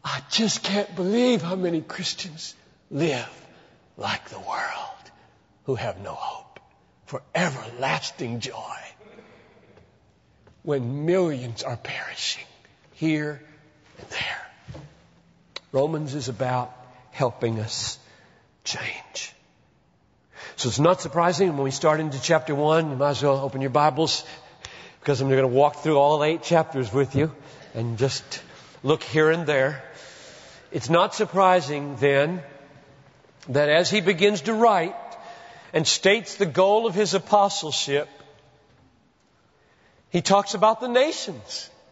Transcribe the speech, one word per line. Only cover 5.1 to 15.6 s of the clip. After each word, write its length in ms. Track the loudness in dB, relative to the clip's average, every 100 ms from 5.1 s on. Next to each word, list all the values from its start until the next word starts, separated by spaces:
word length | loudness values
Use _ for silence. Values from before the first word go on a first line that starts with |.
| _ _ _ _ _ -6
who 100 | -6
have 240 | -6 -8
no 140 | -12
hope 480 | -10 -10 -10 -18 -20 _ _ _ _ -14
for 140 | -14 _ -2
everlasting 1040 | -2 -4 -12 -6 -4 -4 -6 -10 -8 -8
joy, 380 | -8 -12 -12 -14 -16 -20 -20 -20 -20 -20 _ _ _ -20 _ _ _ _ _ _ _ _
when 420 | -4 -2 -2 -4 0
millions 560 | 2 2 -2 -8 -8
are 140 | -8 -8
perishing 720 | -8 -10 -10 -8 -6 -6 -12 _ _ _ _
here 480 | -4 -2 0 -2 -8 -16 -20 _ _ _ -20
and 80 | -12
there. 720 | -8 -8 -8 -14 -20 -20 -18 -20 _ _ _ _ _ _ -20